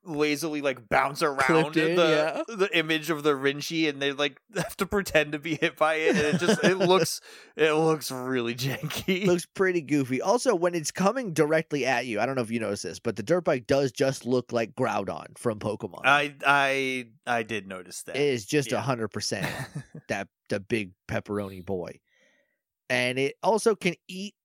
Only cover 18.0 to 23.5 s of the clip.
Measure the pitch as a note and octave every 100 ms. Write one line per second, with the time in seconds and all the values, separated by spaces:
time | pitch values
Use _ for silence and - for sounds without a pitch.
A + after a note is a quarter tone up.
18 | - C3 C#3+ B2 - D3+ B2 A#2 A2+ A#2+
19 | G#2+ G#2+ - G#2 - - C3+ D3 - D#3
20 | - G2+ G2 _ _ G#2+ F#2+ A2+ F#2+ _
21 | - G#2+ - G#2 G2 F#2+ F2+ F#2 E2 -
22 | _ _ _ _ _ _ _ _ - B2
23 | B2 B2+ C#3 - F#3